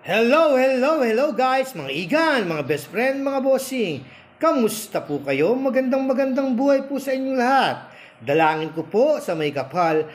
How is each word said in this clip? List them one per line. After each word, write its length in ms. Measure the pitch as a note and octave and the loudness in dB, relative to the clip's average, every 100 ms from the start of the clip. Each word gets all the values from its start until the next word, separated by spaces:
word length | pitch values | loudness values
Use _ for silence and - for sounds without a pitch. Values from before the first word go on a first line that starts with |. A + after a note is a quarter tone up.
Hello, 560 | - G3+ A#3 D4 D#4+ C4 | -2 0 4 4 4 4
hello, 400 | C4 C4 C4+ D#4+ | 2 2 0 2
hello 320 | A#3 A3 D4 | 2 2 0
guys, 400 | A3 C4 C4 C4 | 0 0 0 -2
mga 200 | E3+ C#3 C#3 | -6 -6 -6
igan, 480 | F3+ D4+ D#4+ C4+ | -2 0 2 0
mga 240 | F#3 D#3 C3+ | 0 -4 -2
best 240 | D3 - | -4 -4
friend, 320 | G3 C4 C4+ | -2 -2 -2
mga 160 | C#4 C4+ | -4 -2
bossing. 640 | C4+ C4 C4 B3+ G3 C#3 - - - _ | 0 0 0 -4 -4 -4 -12 -20 -20 _
Kamusta 640 | D#4+ D4 G#3+ - - E3 | 0 2 0 -2 -6 -8
po 240 | - D3 | -4 -6
kayo? 320 | C#3 C3+ D#3+ C4 | -2 0 2 2
Magandang, 480 | C4+ B3 C4 C4+ | 0 0 0 0
magandang 560 | C4+ B3+ C4+ C4 C4+ A#3 | 0 0 0 0 0 0
buhay 240 | C#4 C#4 | 2 2
po 160 | C4+ C#4 | 0 -6
sa 160 | C4+ C4 | -4 -4
inyong 240 | C4 C4 | -2 0
lahat. 480 | A#3+ C4+ F#3 B2 - - - - | 2 2 2 -2 -12 -20 -20 -12
Dalangin 560 | A#2 D3+ D#3 D#3 D#3 D#3+ | 0 2 2 2 -4 -6
ko 80 | |
po 400 | D#3 G3+ C#4+ D4 | -2 2 2 2
sa 80 | - | -2
may 240 | E3 D3+ C#3+ | -2 -2 -4
kapal 480 | C3 E3 E3 D#3 D#3 | -4 0 2 2 -2